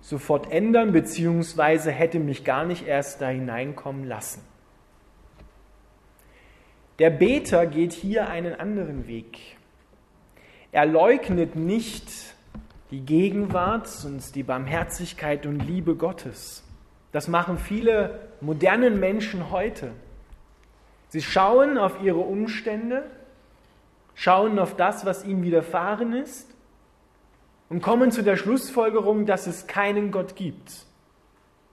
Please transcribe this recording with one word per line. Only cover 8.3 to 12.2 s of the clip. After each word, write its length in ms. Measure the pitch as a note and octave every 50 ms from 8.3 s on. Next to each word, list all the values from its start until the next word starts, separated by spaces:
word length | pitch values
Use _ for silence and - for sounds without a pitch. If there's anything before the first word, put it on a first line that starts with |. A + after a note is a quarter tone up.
| E3 E3+ F3 E3+ -
anderen 540 | - D#3+ G3+ G#3+ G3+ F3+ D3+ C#3+ C3+ A#2
Weg. 500 | A#2 A#2 A2+ A2 A2 - - - - - - _ _ _ _ _ _ _ _ _ _ _ _ _ _ _ - - - - - - _
Er 140 | - D3 D3
leugnet 680 | D#3 D#3+ D#3+ E3+ A3 C4 C4+ - - F#3 F3 E3+ E3 -
nicht 560 | D#3+ D#3+ E3+ G#3 A3+ A3+ - - - - - - -